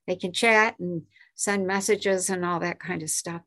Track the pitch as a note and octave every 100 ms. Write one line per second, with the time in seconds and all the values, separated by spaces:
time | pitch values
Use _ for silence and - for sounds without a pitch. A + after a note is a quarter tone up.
0 | - F3+ F#3 F3 A#3 A3 A3 - F3 E3+
1 | - _ _ - - G3+ F#3 G3 G3 G3+
2 | G3+ F#3+ F#3 F#3 F3 F3 F3 E3+ D#3+ E3+
3 | D#3 - F3 E3+